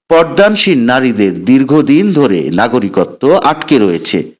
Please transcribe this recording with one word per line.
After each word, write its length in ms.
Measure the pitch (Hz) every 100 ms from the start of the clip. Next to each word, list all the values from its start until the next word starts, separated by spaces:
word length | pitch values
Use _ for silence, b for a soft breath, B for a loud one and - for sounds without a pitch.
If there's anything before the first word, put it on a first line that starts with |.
| -
পর্দানসীন 720 | 165 165 139 208 208 196 143
নারীদের 640 | 117 131 131 104 98 87 92
দীর্ঘদিন 680 | 131 135 151 135 151 202
ধরে 360 | 160 131 90 76
নাগরিকত্ব 840 | 85 117 120 98 92 87 - 135 190
আটকে 440 | 143 151 - 135
রয়েছে। 440 | 98 82 - 87 73